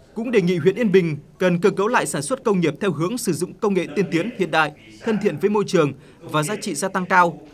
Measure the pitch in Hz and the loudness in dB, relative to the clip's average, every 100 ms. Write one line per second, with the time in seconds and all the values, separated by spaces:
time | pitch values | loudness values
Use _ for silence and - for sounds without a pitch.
0 | - - 120 226 175 180 185 190 233 180 | -16 -10 0 2 2 2 2 2 2 4
1 | 165 143 - - 185 175 196 185 202 240 | 2 -2 -10 -2 0 2 2 2 0 0
2 | - 156 - 262 233 196 165 - 208 143 | 0 -4 -4 -4 0 2 0 0 -2 -2
3 | 170 240 - 147 175 - 214 185 165 - | -2 -2 -4 -4 -4 -4 -2 0 -2 -2
4 | 180 160 190 247 170 160 151 - - - | -2 0 -2 -4 -2 0 0 -4 -20 -10
5 | - 214 208 147 202 208 202 175 147 - | -2 0 0 0 0 0 2 2 2 -2
6 | - - - 151 151 208 208 151 190 190 | -16 -20 -6 -4 -2 -4 -6 -4 -4 -4
7 | 175 185 175 147 - | 2 4 4 2 -8